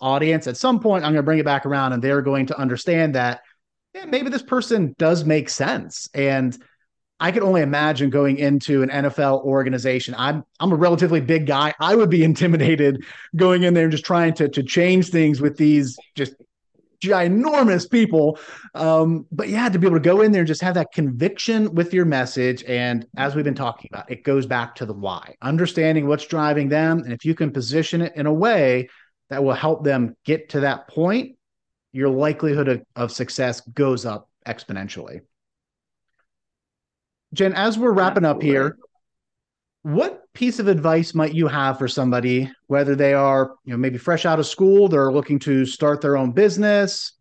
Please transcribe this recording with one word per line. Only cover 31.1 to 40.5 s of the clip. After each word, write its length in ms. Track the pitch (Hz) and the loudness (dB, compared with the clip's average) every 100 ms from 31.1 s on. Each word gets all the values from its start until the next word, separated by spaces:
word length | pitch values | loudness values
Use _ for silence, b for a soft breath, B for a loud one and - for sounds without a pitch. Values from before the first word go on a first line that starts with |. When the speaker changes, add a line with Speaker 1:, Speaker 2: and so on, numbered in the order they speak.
| 226 262 - _ _ _ _ _ | -2 -4 -12 _ _ _ _ _
Speaker 1:
your 180 | 131 135 | -4 -2
likelihood 580 | 131 151 151 156 147 135 | 0 0 0 -2 0 0
of, 140 | 127 - - | -2 -6 -8
of 160 | 117 | -8
success 480 | - 123 - 127 113 | -6 -8 -4 -4 -4
goes 420 | - 117 139 123 | -8 -2 0 -2
up 240 | 120 104 - _ - | -6 -10 -14 _ -14
exponentially. 760 | 113 - 98 101 - - 87 - _ _ _ _ _ _ _ _ _ _ _ _ _ _ _ _ _ _ _ _ | -14 -12 -12 -12 -14 -16 -18 -20 _ _ _ _ _ _ _ _ _ _ _ _ _ _ _ _ _ _ _ _
Jen, 220 | - 190 | -2 -2
as 240 | 180 214 214 | 0 -2 0
we're 140 | 240 | 2
wrapping 320 | 196 185 196 | 2 2 2
up 180 | 165 143 | 0 2
here, 340 | 156 139 143 - - _ _ _ _ _ _ _ _ _ | 0 0 0 -4 -16 _ _ _ _ _ _ _ _ _
Speaker 2:
Absolutely. 180 | 151 160 | -4 -2
Speaker 1:
what 280 | 359 - _ | -2 -6 _
piece 240 | - 247 | -4 -2